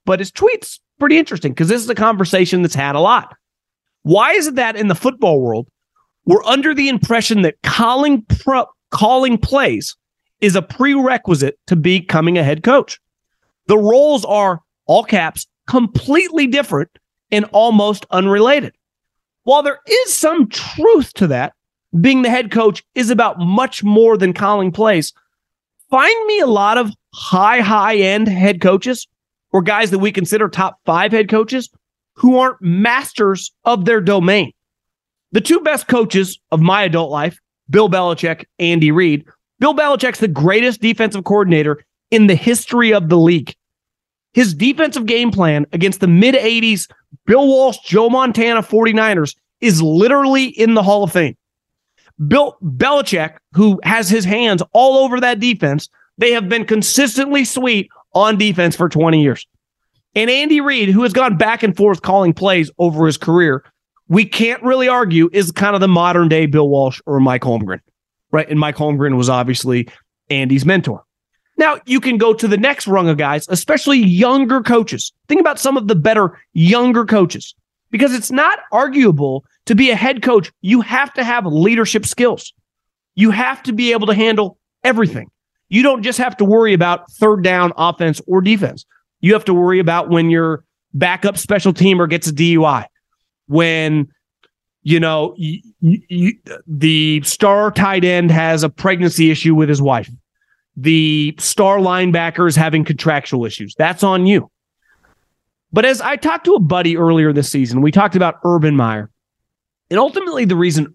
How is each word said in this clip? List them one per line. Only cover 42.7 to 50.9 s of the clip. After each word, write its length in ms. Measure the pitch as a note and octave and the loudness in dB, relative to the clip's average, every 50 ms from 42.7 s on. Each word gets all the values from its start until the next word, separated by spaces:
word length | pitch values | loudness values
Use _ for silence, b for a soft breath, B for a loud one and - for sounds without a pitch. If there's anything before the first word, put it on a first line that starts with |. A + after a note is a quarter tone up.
| A#3+ A#3+ A#3 A3 G#3+ | -2 0 2 2 2
of 160 | G3+ E3+ D#3 | 0 2 2
the 80 | F3 | 4
league. 380 | E3+ E3 E3+ F3 D#3+ A#2 - - _ _ _ _ _ _ _ _ _ _ _ _ _ _ _ - | 4 4 4 2 0 -2 -8 -14 _ _ _ _ _ _ _ _ _ _ _ _ _ _ _ 0
His 200 | A#3+ B3+ G3 D#3+ | 0 0 0 0
defensive 540 | C#3+ G3+ C4+ C4+ D#4 D#4 D4 - C4+ A3+ | -2 -2 -2 0 0 -2 -2 -4 -4 -4
game 240 | G#3+ A#3 A#3 A#3+ A#3 | -2 -2 -2 -2 -2
plan 340 | F#3+ G3 F3 D#3+ D3+ D3 D3 - - | 0 0 0 0 0 0 -2 -4 -4
against 280 | E3+ F3+ G3 F#3+ - | -2 -2 -2 -2 0
the 60 | G3 | 2
mid 280 | F3 E3+ F3 G#3+ B3+ C#4 | 2 4 4 4 4 2
eighties 520 | C4 G#3 A3+ A#3 A3+ A3+ A3+ G#3+ F3+ - b b b b b - - _ | 2 0 -2 -2 -2 0 -2 -2 -4 -6 b b b b b -20 -6 _
Bill 220 | - A3 C4+ C#4+ | 2 4 4 4
Walsh, 320 | C4+ C4+ C4 C4+ B3+ G#3 - | 4 4 4 2 0 -2 -4
Joe 320 | - - E3+ G#3+ A3+ A#3 | -4 -2 0 2 2 2
Montana 500 | B3 C4 C4 B3+ G3+ A3+ A3+ A#3 A#3 A3+ | 2 0 0 0 0 0 0 0 0 -2
forty-niners 760 | F#3+ - G#3+ A3 A3+ A3+ G#3+ A3 A3 A3 G3+ E3+ D3+ C#3 - _ _ _ _ _ | -2 0 0 2 2 2 2 0 0 0 0 0 -2 -4 -6 _ _ _ _ _
is 220 | A#3+ A#3 F3 D#3+ | 0 2 2 2
literally 640 | D#3+ D#3 D#3 E3+ G3+ B3 C#4 C#4 C#4 C4+ C4+ C4+ C4 | 2 2 2 2 2 2 2 2 2 2 2 0 0
in 300 | B3 - G#3 A3 A3+ A3+ | -2 -2 0 2 2 2
the 80 | A3 F#3+ | 2 2
Hall 200 | F#3+ | 2